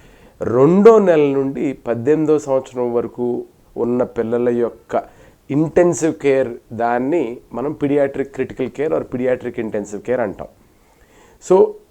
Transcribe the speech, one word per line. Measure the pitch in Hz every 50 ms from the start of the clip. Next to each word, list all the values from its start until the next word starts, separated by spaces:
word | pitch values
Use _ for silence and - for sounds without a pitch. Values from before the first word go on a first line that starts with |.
| - - - _ - - _ _
రెండో | 90 101 113 123 139 156 180 202 202 226 226 214
నెల | 202 180 165 151
నుండి | 147 139 139 139 139 135 139 123 160 139 131
పద్దెనిమిదో | - _ 120 117 117 113 139 151 156 156 151 156 143
సంవత్సరం | 147 139 135 135 131 - 123 127 123 120 120
వరకు | 120 120 107 - 120 123 120 120 123 123 - _ _ _ _ _
ఉన్న | 120 117 120 123 123 117
పిల్లల | 101 - 117 113 113 120 120 123 123
యొక్క | 120 120 117 110 - - _ - - 107 - - - - - - _ _ _ -
ఇంటెన్సివ్ | 135 147 160 151 - 185 175 175 160 - 151 160 151
కేర్, | 156 - 139 135 135 127 117 120 - - _ 117
దాన్ని | 110 117 117 120 123 127 135 165 170 127 113 123 - - _ -
మనం | 117 135 147 151 - 147
pediatric | 139 143 147 139 135 139 135 131
critical | 135 - - 131 - 101 - 131 113 - -
care | 143 156 165 131
or | 123 - -
pediatric | 123 127 127 127 123 123 123 110 120
intensive | 113 107 104 107 101 104 104 95
care | - 120 123 123
అంటాం. | 117 98 82 78 - - _ _ _ _ _ _ _ _ _ _ _ _ _ _ - _ _ _ - -
So | 180 196 214 214 - - - _